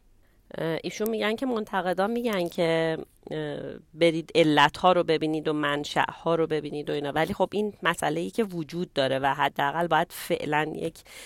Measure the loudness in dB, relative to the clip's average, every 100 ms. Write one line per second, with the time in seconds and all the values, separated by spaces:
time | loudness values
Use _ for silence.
0 | _ _ _ _ _ -6 -4 -4 -6 -4
1 | -2 -2 -2 -2 -2 -4 -2 -4 -2 0
2 | 0 0 -2 -2 -2 0 2 2 2 -2
3 | -6 _ -10 -6 -6 -6 -10 -12 -14 2
4 | 2 2 0 4 6 8 6 6 4 4
5 | 2 0 0 -2 -2 -2 0 -2 -2 0
6 | 0 -2 -2 0 0 -2 -4 -8 -6 -4
7 | -2 -2 -2 0 -2 0 -4 0 0 0
8 | -2 -2 -4 -2 -2 -4 -6 -6 -4 0
9 | 0 2 0 2 0 0 -2 0 2 2
10 | 0 -4 -4 -2 0 0 0 -4 -6 -8
11 | -20 -20